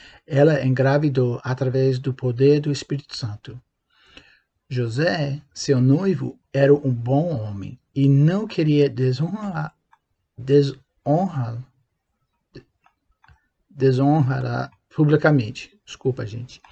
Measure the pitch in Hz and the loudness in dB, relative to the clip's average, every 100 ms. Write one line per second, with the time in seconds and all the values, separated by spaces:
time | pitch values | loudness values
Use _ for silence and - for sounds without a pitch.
0 | - - - 143 151 143 131 127 135 147 | -20 -20 -4 4 4 4 0 2 2 2
1 | 151 131 123 120 127 127 131 131 135 127 | 0 0 -2 -2 -6 -4 -2 0 0 0
2 | 131 127 127 120 139 147 151 135 - 143 | -4 -6 -4 2 4 4 0 -6 -6 -8
3 | - - 107 104 - 123 _ _ _ _ | -8 -10 -10 -10 -16 -20 _ _ _ _
4 | _ - _ _ _ _ - 123 117 117 | _ -20 _ _ _ _ -8 -6 -4 -2
5 | 170 180 143 143 - - - 127 127 147 | -2 -2 -4 -6 -12 -8 0 2 4 4
6 | 196 143 123 - _ 135 139 147 139 120 | 2 -2 -4 -10 _ 0 4 4 2 -4
7 | 117 139 175 135 107 101 95 - _ 135 | -2 -2 -2 -4 -8 -10 -12 -16 _ -2
8 | 139 139 151 196 214 - 156 147 143 117 | 2 4 4 2 -4 -2 0 2 2 0
9 | 127 127 170 208 202 160 156 _ _ _ | -2 -2 -4 -6 -8 -8 -10 _ _ _
10 | _ _ _ - 127 143 139 - _ _ | _ _ _ -10 2 2 2 -4 _ _
11 | 135 156 190 147 117 117 131 _ _ _ | -2 0 0 -4 -8 -8 -14 _ _ _
12 | _ _ _ _ _ - - _ _ _ | _ _ _ _ _ -20 -20 _ _ _
13 | _ _ _ _ _ _ _ 139 135 127 | _ _ _ _ _ _ _ 0 2 4
14 | 139 156 131 127 127 123 127 _ _ - | 2 2 2 -2 -4 -6 -8 _ _ 0
15 | 151 151 160 143 107 - - _ - - | 2 4 4 2 0 -8 -18 _ -20 -8
16 | 135 123 107 113 120 - - | -6 -6 -8 -12 -14 -20 -20